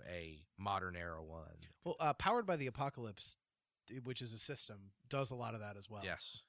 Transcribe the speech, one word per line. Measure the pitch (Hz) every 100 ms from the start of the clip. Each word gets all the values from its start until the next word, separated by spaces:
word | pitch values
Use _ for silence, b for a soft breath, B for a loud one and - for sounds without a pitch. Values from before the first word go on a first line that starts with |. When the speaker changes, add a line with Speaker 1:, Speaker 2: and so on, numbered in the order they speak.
| -
Speaker 1:
a | 87 82 76 78 -
modern | 98 98 92 87
era | 87 80
one. | 80 82 78 80 80 -
Speaker 2:
Well, | 170 -
uh, | 156
Powered | 143 190 240 208
by | 165
the | 135
Apocalypse, | 123 139 - 113 98 - - _ _ _ _ -
d-, | 123
which | 127 127
is | 123
a | 113
system, | - 139 - 104 98 - -
does | 139 135
a | 127
lot | 117 113
of |
that | 104 101
as | 98
well. | 107
Speaker 1:
Yes. | 95 82 - -